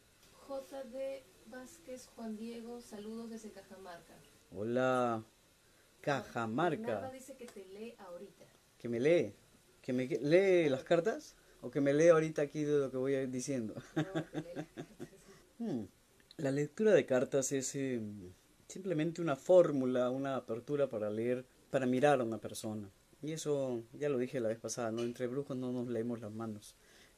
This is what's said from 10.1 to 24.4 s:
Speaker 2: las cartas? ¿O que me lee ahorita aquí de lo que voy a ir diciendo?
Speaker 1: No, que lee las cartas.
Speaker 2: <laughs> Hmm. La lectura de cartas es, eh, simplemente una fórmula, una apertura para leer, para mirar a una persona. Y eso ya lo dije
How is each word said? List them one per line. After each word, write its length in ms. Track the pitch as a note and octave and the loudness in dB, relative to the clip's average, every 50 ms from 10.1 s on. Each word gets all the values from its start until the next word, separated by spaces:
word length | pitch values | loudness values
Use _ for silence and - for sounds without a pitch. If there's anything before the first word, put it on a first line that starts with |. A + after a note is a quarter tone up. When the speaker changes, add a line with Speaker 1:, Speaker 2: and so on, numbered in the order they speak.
| D#3 - C3 D3 D#3+ F3+ G3 G3 F#3 F3 E3 D3 | -2 -2 2 6 6 6 8 8 6 6 6 4
Speaker 2:
las 160 | C3 B2+ - | 2 0 2
cartas? 520 | - F3+ E3 E3 A3 - D#4 - - - - - - - - | 2 2 4 4 2 -2 -2 -8 -14 -20 -20 -20 -20 -20 -14
¿O 100 | - A#2+ | -12 -6
que 100 | - C#3+ | -2 2
me 120 | C#3 C#3 C#3 | 2 4 6
lee 160 | D3 D#3+ E3+ | 8 8 10
ahorita 340 | E3 D#3 D#3+ D#3+ D#3 - D3 | 8 8 6 2 0 0 -2
aquí 220 | C#3+ - D3+ D3+ | 0 0 -2 0
de 140 | D3 D3 D3 | 2 4 2
lo 120 | C#3 C3 | 2 2
que 60 | A#2+ | 0
voy 180 | C3 B2+ C3+ C#3 | -2 0 0 0
a 80 | C3+ C3+ | 0 0
ir 80 | B2+ | -2
diciendo? 440 | B2+ B2+ B2 - C#3 B2+ A2+ G#2 G#2+ - - - - | -4 -4 -4 -2 -2 -2 -2 -4 -6 -8 -12 -6 -4
Speaker 1:
No, 80 | E3 D3+ - - E3 D#3+ - | -4 -4 -2 -2 -6 -6 -4
que 100 | - D#3 | -8 -10
lee 100 | D#3+ E3+ F3 | -10 -8 -10
las 120 | C#3 D#3 | -10 -12
cartas. 300 | - - - D3 - - - - | -12 -12 -14 -14 -14 -14 -16 -16
Speaker 2:
<laughs> 60 | - - - - - - - - - _ _ | -16 -16 -20 -20 -20 -20 -20 -20 -20 _ _
Hmm. 260 | A#3 A3 D#3+ A#2 G2+ F#2 - _ _ _ _ _ - _ - - | -6 -4 -4 -4 -6 -8 -14 _ _ _ _ _ -20 _ -10 -4
La 120 | D#3+ C3+ | -2 -2
lectura 400 | C3+ C#3+ D3 D3 - - A3 G#3+ | 0 0 -2 -2 -2 2 4 6
de 160 | G3 D3+ - | 8 6 6
cartas 460 | - C3 B2+ C3 B2+ - C#3 C3 - C#3 | 6 2 2 2 2 0 0 0 0 -2
es, 240 | C3+ B2+ - - | -2 -4 -4 -4
eh, 240 | C#3+ C3+ C3+ B2+ A#2+ A2 G#2 G#2 G#2 F#2 F2+ F#2+ - _ _ _ _ - | -4 -4 -2 -2 -4 -4 -6 -8 -10 -14 -16 -18 -20 _ _ _ _ -20
simplemente 560 | _ - F#3 F#3+ G3 E3+ D3+ D#3 E3+ E3 F3 E3+ | _ -14 -8 -4 -2 0 2 2 0 0 -2 -2
una 140 | D#3+ C#3 | -2 -2
fórmula, 760 | - - - F3+ F#3 E3+ D#3+ C#3+ C#3 C3 B2+ B2+ B2 B2 B2 | -2 6 8 10 10 10 8 6 2 2 2 2 2 2 2
una 240 | B2+ C3+ C#3 C#3 C3+ | 0 -2 -2 -2 -2
apertura 540 | B2 - - A2+ A#2+ A#2+ - D3 C#3+ C#3+ C3 | -4 -4 -4 -6 -6 -4 -4 0 0 0 0
para 200 | - G#2+ G#2 G#2 | 0 -2 -2 -2
leer, 360 | G#2+ A2 A2+ B2 B2 B2+ C3 - _ - - _ | -2 -2 0 0 -2 -2 -4 -10 _ -20 -14 _
para 160 | - C#3 C3 | -2 0 2
mirar 340 | B2 B2+ B2+ C3+ D3 C#3+ C3 | 2 2 4 6 4 4 4
a 40 | A#2 | 2
una 140 | A2+ A2 G#2+ | -2 -4 -6
persona. 520 | - A2 G#2 - - A2 G#2+ A2 G#2 F#2+ - _ _ _ - _ - | -8 -10 -10 -8 -8 -6 -6 -6 -8 -10 -16 _ _ _ -18 _ -8
Y 80 | D3 | -8
eso 500 | D#3+ D#3 - D3+ D3 C#3 C3+ C3 B2 A#2 A2+ A2+ - | -8 -6 -2 -2 0 0 0 -2 -4 -6 -6 -10 -10
ya 160 | B2 C#3+ D3 | -4 -2 0
lo 100 | C#3+ B2 | 0 0
dije 220 | B2 B2 - C3+ | 0 -2 -2 -2